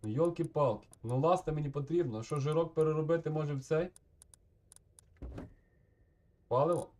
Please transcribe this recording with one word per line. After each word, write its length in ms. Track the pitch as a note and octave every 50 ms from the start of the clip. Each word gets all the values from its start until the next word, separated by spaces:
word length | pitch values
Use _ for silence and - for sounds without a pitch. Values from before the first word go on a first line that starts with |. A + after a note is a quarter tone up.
| -
Йолки-палки. 840 | G#2+ G#2+ B2+ E3 F3 E3+ - D#3+ - - D3+ D3 B2+ G#2+ - - - - - -
Ну, 180 | A2+ B2 C3
ласти 320 | C#3 E3 F#3 F3+ - - D#3
мені 180 | D3 D3 C#3+
потрібно! 520 | C3+ C#3+ C#3+ C3+ E3 F3 F3 C#3 A2 A2 A#2+
Що, 180 | - D3+ D3
жирок 340 | C3 D3 D3+ D#3+ E3 D#3+ D#3+
переробити 560 | D#3+ D#3 D#3 D#3 D3+ D#3 D3+ E3+ E3 D#3+ D#3+
може 240 | D#3 D#3 D3+ D3 D3
в 60 | C#3
цей? 280 | C3 - D#3+ D#3 F3 F#3 - - _ _ _ _ - _ - _ _ _ _ _ _ _ - - _ _ _ - _ _ - - - - - - - - - _ _ _ _ _ _ _ _ _ - _ _ _ _ _ _ _ _ _
Паливо? 400 | A#2 B2+ C#3+ E3 F3 D3+ - - -